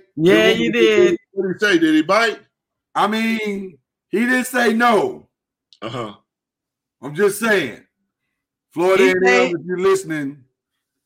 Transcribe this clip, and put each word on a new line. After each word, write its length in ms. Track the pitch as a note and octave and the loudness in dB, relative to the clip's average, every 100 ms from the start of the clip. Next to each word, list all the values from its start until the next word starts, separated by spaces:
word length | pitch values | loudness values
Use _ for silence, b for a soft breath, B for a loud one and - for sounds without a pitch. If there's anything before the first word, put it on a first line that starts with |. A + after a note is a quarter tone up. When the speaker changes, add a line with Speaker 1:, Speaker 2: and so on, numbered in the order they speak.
| _ - | _ 0
Speaker 1:
Yeah, 320 | E3 G#3+ A3 | 2 4 4
Speaker 2:
What 80 | A3 | 2
Speaker 1:
you 140 | A#3 | 0
Speaker 2:
did 100 | A#3 | 2
he 260 | A3 G#3+ F4+ | 2 4 2
Speaker 1:
did. 80 | F4 _ | 0 _
Speaker 2:
What 160 | G3 F#3+ | -8 -6
did 60 | |
he 60 | F3 G#3 | -2 0
say? 140 | F3 | 2
Did 160 | D#3+ D#3 | 2 2
he 60 | |
bite? 380 | D#3 G3+ A3+ - _ _ _ _ _ - | 2 0 0 -4 _ _ _ _ _ -4
Speaker 3:
I 120 | G3+ | -2
mean, 680 | A3 A3+ A3+ G#3+ G3 F#3+ D#3 _ _ _ | 0 -2 -4 -4 -8 -10 -18 _ _ _
he 100 | G3 | -2
didn't 260 | A#3+ B3+ B3 | 0 0 -2
say 280 | B3 A#3+ | -2 0
no. 540 | A3+ A#3+ G#3 C3+ - - _ _ _ _ - | 2 2 2 0 -6 -18 _ _ _ _ -16
Speaker 2:
Uh-huh. 320 | A2 B2 G#2+ G2+ _ _ _ _ _ _ _ _ | -12 -10 -12 -14 _ _ _ _ _ _ _ _
Speaker 3:
I'm 140 | C3+ D3+ | -12 -2
just 240 | G#3 G3 | 0 0
saying. 460 | A3+ G3 C3 F2+ _ _ _ _ _ _ _ _ _ | -2 -2 -2 -10 _ _ _ _ _ _ _ _ _
Florida 320 | D3+ F3+ F#3+ | -2 0 4
Speaker 1:
He 60 | F#3+ | 2
Speaker 3:
A 20 | F#3 | 2
and 100 | F#3 | 2
M, 60 | - F3 | 2 0
Speaker 1:
said 80 | E3+ | -4
Speaker 3:
if 60 | E3+ | -8
you're 140 | F3+ | -4
listening, 640 | F#3+ F#3+ D#3 D#3 C#3 C#3+ B2 _ _ _ _ _ | 0 -2 -4 -8 -8 -12 _ _ _ _ _ _